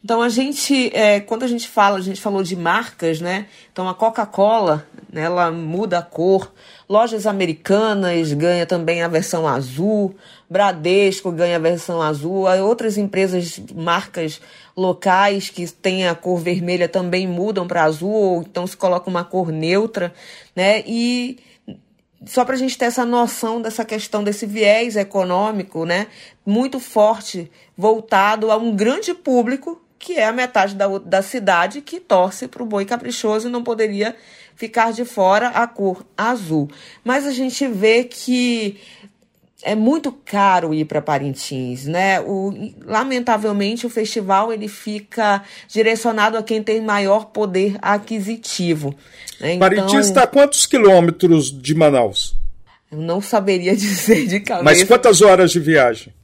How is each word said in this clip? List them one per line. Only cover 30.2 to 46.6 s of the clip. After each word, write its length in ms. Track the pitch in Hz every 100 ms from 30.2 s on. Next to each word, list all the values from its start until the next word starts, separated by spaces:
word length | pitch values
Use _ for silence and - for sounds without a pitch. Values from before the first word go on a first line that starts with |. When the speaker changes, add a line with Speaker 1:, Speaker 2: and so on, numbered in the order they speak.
| 220
Speaker 1:
a 80 |
metade 400 | 240 254 226 196
da, 140 | 196 202 196
da 240 | 175 190
cidade 580 | 196 262 196 175 180 277
que 200 | 285 349
torce 480 | _ 196 185 196 254
pro 180 | - 240
boi 200 | 202 196
caprichoso 600 | 240 240 233 220 214 240
e 40 |
não 120 | 240
poderia 520 | 240 226 220 202 214 240 - - - _
ficar 360 | 226 226 226
de 140 | 220 240
fora 440 | - 185 202 240
a 180 | 233 233
cor 360 | - 196 185 - -
azul. 520 | 214 247 180 156 143 - - -
Mas 220 | 226 262 285
a 60 |
gente 360 | 254 262 247 277
vê 360 | 208 214 226
que 760 | 247 - - 247 247 233 214 202 - - - _ _ _ _ _
é 140 | - 214
muito 360 | 220 320 302
caro 640 | - - 202 196 185 165
ir 120 | 156 151
pra 180 | 151
Parintins, 840 | 147 143 143 131 - 135 127 127 139
né? 340 | 170 190 185
O, 320 | - 196 196 196 214 -
lamentavelmente, 1000 | - 214 269 254 240 214 214 202 202 233 240
o 40 |
festival, 600 | 233 220 233 190 190 220
ele 160 | 220 208
fica 760 | - - 214 208 - 214 202 202 - -
direcionado 680 | - 220 220 233 214 214 220
a 60 |
quem 220 | 214 220